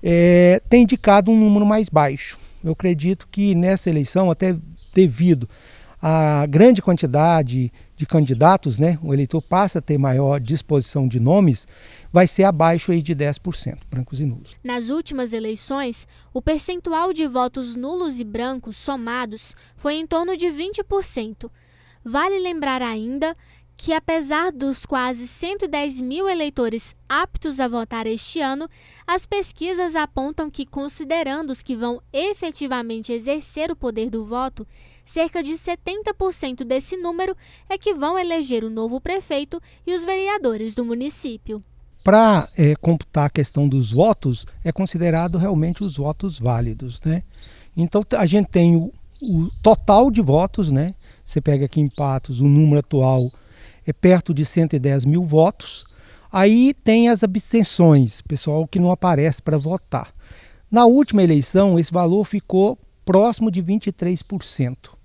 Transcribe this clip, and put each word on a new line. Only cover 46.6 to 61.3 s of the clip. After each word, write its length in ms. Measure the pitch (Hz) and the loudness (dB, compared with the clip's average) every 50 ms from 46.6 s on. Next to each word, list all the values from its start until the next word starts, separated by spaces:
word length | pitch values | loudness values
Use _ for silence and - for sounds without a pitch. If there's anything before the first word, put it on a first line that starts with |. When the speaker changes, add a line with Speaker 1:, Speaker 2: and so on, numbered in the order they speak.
| 120 117 113 - 135 127 117 - - | -2 -4 -6 -8 -10 -12 -12 -8 -4
Speaker 1:
né? 180 | 160 160 175 - - - - - - - - - - _ - | -4 -2 -2 -4 -10 -18 -20 -20 -20 -20 -20 -20 -12 _ -4
Então, 260 | 165 170 - 202 208 - | -2 0 0 -2 -2 0
a 140 | - - 202 | 0 0 0
gente 240 | 165 160 208 202 - | 2 2 2 2 2
tem 260 | - 185 170 170 170 | 2 4 4 6 4
o, 160 | 165 165 202 - - - - - - | 4 2 -2 -8 -14 -20 -20 -18 -12
o 280 | 294 247 185 160 160 185 - - - | -6 -2 -2 -2 -2 -2 -6 0 4
total 480 | 214 220 - - - 202 202 247 277 | 4 4 4 4 4 6 6 6 4
de 100 | 226 214 | 4 2
votos, 480 | 214 135 135 156 180 196 - - 202 160 | 2 4 4 2 2 0 -2 -2 -2 0
né? 240 | 139 135 151 175 190 - - - - _ _ | 0 0 0 -2 -6 -10 -18 -20 -20 _ _
Você 160 | - - 151 | -6 -6 -4
pega 260 | 139 156 143 135 139 | 0 0 0 0 0
aqui 140 | 131 - 156 | -2 0 0
em 80 | 151 143 | 0 0
Patos, 540 | - - 147 139 135 131 - - 135 120 | -2 -4 -4 -2 -2 -4 -6 -6 -4 2
o 40 | 135 | 4
número 360 | 143 143 147 156 151 147 147 | 4 6 6 6 6 4 2
atual 500 | 139 _ - 143 131 131 131 131 123 123 - - _ _ - - - - - _ - - | 2 _ 0 2 2 4 2 2 0 -2 -4 -10 _ _ -20 -20 -20 -20 -20 _ -8 -8
é 60 | 147 | -8
perto 420 | _ - 180 185 180 - - 170 | _ 4 4 4 4 2 -2 -2
de 100 | 139 151 | -2 -2
cento 300 | - - 175 165 156 - | -2 0 0 0 2 0
e 40 | 147 | 0
dez 240 | 127 143 135 139 123 | 0 0 0 2 2
mil 220 | 135 151 170 180 | 2 0 0 0
votos. 580 | 165 147 156 160 185 214 - - - - - - - - - - - - - _ - | 2 4 4 4 4 2 -4 -16 -18 -18 -20 -20 -20 -20 -20 -20 -20 -20 -20 _ -6
Aí 440 | - 190 190 202 220 233 247 269 285 | 0 4 4 6 6 6 6 4 2
tem 340 | - _ - 220 226 233 240 | 2 _ 2 4 6 6 4
as 140 | 240 196 - | 4 2 2
abstenções, 1000 | 208 185 214 - - - 233 208 - - - 175 165 151 143 131 113 - - | 0 -2 -4 -6 0 2 2 2 2 2 4 6 8 8 6 6 4 0 -8
pessoal 460 | - - 151 135 - - 147 156 160 151 | -10 -8 -8 -6 -4 -2 -2 -2 -2 -2
que 100 | - 196 | -2 0
não 140 | 175 175 | 2 2
aparece 500 | 180 - - 180 170 143 147 160 143 - | 0 0 0 0 2 2 0 0 -2 -2
pra 160 | - - 147 156 | -2 0 0 0
votar. 560 | 139 160 175 190 _ _ - 127 117 - _ - - - - - - - - - _ _ | 0 -2 -6 -6 _ _ -6 -6 -6 -8 _ -20 -20 -20 -20 -20 -20 -20 -20 -20 _ _
Na 160 | 214 226 240 | 4 6 8
última 380 | 233 240 277 294 - - 208 190 | 8 8 6 4 4 4 4 4
eleição, 560 | 170 | 6